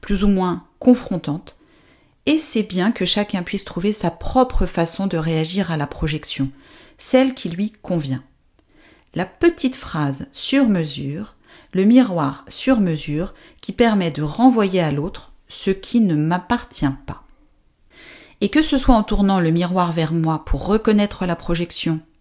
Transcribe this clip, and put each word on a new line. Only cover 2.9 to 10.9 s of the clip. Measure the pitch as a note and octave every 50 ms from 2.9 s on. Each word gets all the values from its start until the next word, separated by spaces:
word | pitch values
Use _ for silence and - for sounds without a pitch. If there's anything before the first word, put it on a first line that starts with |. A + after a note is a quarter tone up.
que | A#3 - F#3
chacun | E3+ - G#3+ G#3 G3+ - F#3+ F3
puisse | - - G3+ -
trouver | - - - E3+ G#3 G#3+
sa | - - E3+
propre | - - - - - C4 B3+ B3+ - - G3
façon | E3+ - - E3+ E3 - - G3
de | G3 F3+
réagir | E3 D#3 E3 E3 D#3+ D#3+ D#3+ F3 G3 G3 E3+
à | E3
la | D#3 C#3+
projection, | C#3+ - - - D#3+ D3+ D3+ - - - - C#3 C3+ C3+ - - - - - - - _ _
celle | - - - B3+ C4 C4+ B3+
qui | - - F3+
lui | E3 E3+ G3+ G#3+
convient. | - _ _ - F#3 E3+ D3 C3+ C3 B2+ C3 _ _ _ _ _ _ _ _ _ _ _ - - _ _ _ _ _
La | - F3+
petite | F#3+ - _ - E4+ E4+ - - B3+ B3+
phrase | - - - - D#3+ D3+ C#3 C#3 - - - _
sur | - - - - C4+ C#4 A#3
mesure, | G#3 F3+ D#3+ D3+